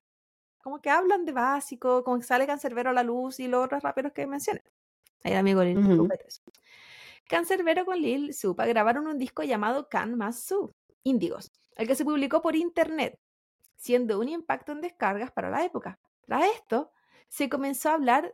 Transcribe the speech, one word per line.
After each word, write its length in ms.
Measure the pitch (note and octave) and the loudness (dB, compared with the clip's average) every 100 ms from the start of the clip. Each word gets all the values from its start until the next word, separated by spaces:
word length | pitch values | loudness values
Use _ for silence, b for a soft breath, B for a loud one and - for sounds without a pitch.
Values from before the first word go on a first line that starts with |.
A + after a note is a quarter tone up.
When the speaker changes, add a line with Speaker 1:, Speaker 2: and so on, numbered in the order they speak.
| _ _ _ _ _ _ | _ _ _ _ _ _
Speaker 1:
como 200 | - C#4+ | -14 -6
que 80 | C#4+ | 2
hablan 360 | D#4 F#4 G4 D#4+ | 4 4 2 0
de 60 | |
Básico, 720 | B3+ B3 C#4+ - A#3+ B3+ B3+ | 0 0 0 -4 -4 2 2
como 140 | B3 B3 | 2 -2
que 40 | A#3+ | 0
sale 220 | B3 C#4 | 0 2
Canserbero 420 | C#4+ C#4+ A#3+ B3 | -2 -4 -2 0
a 20 | |
la 100 | B3+ | 2
luz 360 | A#3+ A#3+ C4 C4 | 0 0 -4 -6
y 80 | B3+ | -2
los 160 | B3 B3+ | 0 0
otros 180 | C#4+ | -2
raperos 300 | C#4+ - C#4 | -4 -4 -4
que 120 | C#4+ C#4 | -4 -6
mencioné. 340 | C#4 F4 - _ _ _ _ _ _ | -6 -4 -6 _ _ _ _ _ _
Ahí 80 | - | 0
el 40 | F#3+ | 2
amigo 240 | G3 F#3+ | 4 4
Lil 140 | F3+ F3+ | 4 4
Speaker 2:
Ujú. 180 | G3+ E3+ | 6 6
Speaker 1:
Supa 200 | F3 - | 4 0
y 20 | |
todo 100 | - | -8
eso. 140 | - _ - B B B B B B - | -20 _ -20 B B B B B B -2
Canserbero 580 | E4+ E4+ F#4+ E4 D#4+ F#4 | -2 0 0 2 2 0
con 140 | F4+ | 0
Lil 320 | C#4+ C4+ D4 | 0 -2 -4
Supa 320 | C#4 G3 F3+ A#3 | -4 -2 0 2
grabaron 420 | A#3 G#3+ B3 D#4 | 2 2 2 -2
un 100 | D4 | -4
disco 260 | B3+ - | -6 -6
llamado 440 | D4+ A3 G#3+ C4+ C#4+ | -4 -2 0 -2 -2
Can 260 | G3 G#3+ A#3+ | -4 -2 -4
Más 280 | G#3 A#3+ | -4 -6
Su, 280 | - G4 C4+ _ _ _ | -4 -4 -4 _ _ _
Índigos, 440 | C4 B3 E3+ - - _ _ - | 0 0 0 -6 -14 _ _ -6
el 120 | A3+ | -2
que 80 | C4+ | 0
se 100 | D4 | 0
publicó 360 | D4+ C#4 D#4+ | 0 0 0
por 140 | E4 D#4 | 0 0
internet, 600 | F4 E4+ D#4 D#4 - - _ _ _ _ _ - | 0 0 0 -2 -6 -8 _ _ _ _ _ -14
siendo 420 | - B3 A#3+ G3+ | 0 2 2 -2
un 100 | B3 | -2
impacto 420 | E4 E4 C4 - | -4 -4 -6 -6
en 100 | D4 | -10
descargas 500 | F4 - G#3 G3+ B3+ | -10 -4 -2 -2 -6
para 180 | - F#3 | -6 -4
la 140 | A3+ | -2
época. 320 | F4 B3+ A3 G3 _ _ - | -2 -4 -10 -16 _ _ -6
Tras 200 | A#3 F4+ A4 | 0 0 0
esto, 360 | - A3+ D4+ b b b b | -2 -4 -4 b b b b
se 200 | - C#4 | -4 -4
comenzó 400 | C4+ C#4 C#4 D#4 | -2 -4 -2 0
a 40 | D#4+ | 2
hablar 360 | B3+ B3+ F4 | 4 2 2